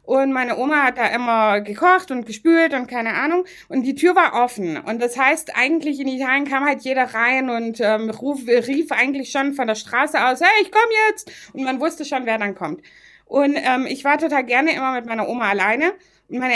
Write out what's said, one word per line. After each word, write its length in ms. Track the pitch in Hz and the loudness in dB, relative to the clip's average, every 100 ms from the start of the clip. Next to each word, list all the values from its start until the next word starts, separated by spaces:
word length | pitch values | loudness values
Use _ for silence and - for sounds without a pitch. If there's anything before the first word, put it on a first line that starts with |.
und 280 | - 262 269 | 0 2 2
meine 240 | 262 247 - | 0 -2 -2
Oma 240 | 262 302 | 0 2
hat 160 | 262 247 | 2 0
da 80 | 220 | -2
immer 540 | 233 240 226 214 208 | 0 0 4 4 2
gekocht 500 | 208 208 359 370 359 | -2 2 4 4 2
und 160 | 254 220 | -8 -6
gespült 480 | 214 330 330 330 269 | -2 4 4 4 0
und 100 | 247 | -4
keine 280 | 247 226 196 | -6 -4 -2
Ahnung 280 | 294 349 370 - - | 0 0 -2 -10 -6
und 120 | 262 | -4
die 120 | 247 277 | -2 2
Tür 200 | 349 359 | 4 4
war 180 | 320 233 | 2 2
offen 340 | 240 214 175 151 | -2 -2 -6 -6
und 240 | - 226 | -6 -4
das 160 | 240 240 | -2 2
heißt, 380 | 285 320 - 226 | 2 0 -4 -2
eigentlich 420 | 262 330 302 269 | 0 0 -2 -4
in 80 | 269 | -4
Italien 380 | 262 262 269 285 | -4 0 0 0
kam 180 | 269 294 | -2 0
halt 160 | 277 | -2
jeder 300 | 262 262 247 220 | -2 -2 -2 0
rein 340 | 233 262 262 | 0 0 0
und, 300 | 233 226 226 | -4 -4 -2
ähm, 300 | 214 214 220 | 0 0 -2
ruf-, 360 | 214 269 277 233 | -6 -6 -4 2
rief 440 | 240 240 277 311 | 2 2 -2 -2
eigentlich 400 | 247 254 277 240 | 0 0 -2 -4
schon 220 | 277 277 | -2 -2
von 120 | 277 226 | -2 -2
der 80 | 214 | -4
Straße 480 | - 240 302 302 | -2 -2 0 2
aus, 180 | 247 262 | 0 2
„Hey, 200 | 349 427 | 4 4
ich 100 | 370 | 2
komm 180 | 427 466 440 427 | 2 2 2 2
jetzt!“ 220 | 427 - - - | 0 -10 -20 -16
Und 100 | - | -6
man 160 | 262 254 | -4 -2
wusste 260 | 320 320 294 | -2 -4 -6
schon, 200 | 269 233 | -4 -2
wer 100 | 220 | -2
dann 160 | 202 190 | -4 -6
kommt. 260 | 180 349 - - - _ - | -8 -8 -14 -20 -20 _ -4
Und, 300 | 269 285 285 | 2 2 2
ähm, 300 | 262 254 262 | 0 0 -2
ich 160 | 269 277 | -2 0
war 140 | 294 | 2
total 240 | 311 285 247 | 2 0 0
gerne 280 | 247 311 - | 0 2 0
immer 180 | 262 | -2
mit 140 | 247 233 | -4 -6
meiner 200 | 226 190 | -4 -4
Oma 220 | 240 208 | -2 -2
alleine 440 | 202 196 240 330 403 _ _ - | 0 2 2 0 -4 _ _ -10
und 80 | 247 | -6
meine 140 | 254 | 0